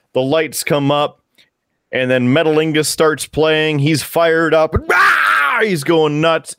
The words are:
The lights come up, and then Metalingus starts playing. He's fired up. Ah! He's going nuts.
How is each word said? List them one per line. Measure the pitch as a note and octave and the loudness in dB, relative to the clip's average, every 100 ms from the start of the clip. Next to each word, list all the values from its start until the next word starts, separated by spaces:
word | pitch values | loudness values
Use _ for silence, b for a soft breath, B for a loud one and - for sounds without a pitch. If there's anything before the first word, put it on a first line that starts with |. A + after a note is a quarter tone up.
| b | b
The | B2+ | -4
lights | C3 D#3 D#3 A#2 | 0 0 -2 -6
come | - B2+ C#3 | -4 -2 0
up, | D3 D3 - _ _ b _ _ _ _ | 0 -2 -6 _ _ b _ _ _ _
and | B2 B2+ | -4 0
then | B2+ B2 | 0 2
Metalingus | C#3 D#3 D#3 D#3+ D3+ D3 | 2 2 2 0 0 -2
starts | - D#3+ D3 - | 0 0 0 -6
playing. | - D#3 D#3 D#3 D3+ | -2 0 0 0 0
He's | C#3+ D3+ | 0 0
fired | - E3 E3+ E3 E3 | -2 0 2 2 2
up. | D#3 D#3 - D#4+ | 2 2 -2 -2
Ah! | F4+ G4 E4+ - - C#4+ B3 | 0 2 2 0 0 0 -2
He's | A3 F3 | -2 -2
going | C#3 E3 D#3 D3 | 0 2 2 0
nuts. | E3 D#3+ - | 0 0 -4